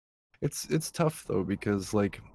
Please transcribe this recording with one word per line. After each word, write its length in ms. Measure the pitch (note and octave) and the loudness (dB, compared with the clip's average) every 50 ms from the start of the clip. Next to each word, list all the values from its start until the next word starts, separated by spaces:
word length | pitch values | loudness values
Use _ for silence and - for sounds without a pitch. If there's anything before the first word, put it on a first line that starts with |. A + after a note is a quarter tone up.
| _ _ _ _ _ _ _ - | _ _ _ _ _ _ _ -4
It's, 240 | - D3 - - - | -4 -4 -2 -4 -4
it's 240 | - D3+ D#3+ D#3 - | 0 0 0 0 -2
tough 320 | - - E3 D#3 - - - | 0 2 2 2 2 -2 -6
though, 180 | - G#2 G2 F#2 | -2 -2 0 0
because, 500 | F#2+ G2+ - - G#2 G2+ G2 F#2 - - | 0 -2 -2 0 0 0 0 0 0 2
like, 260 | G#2 G2+ F#2+ - - - - - | 2 2 2 0 -6 -16 -12 -4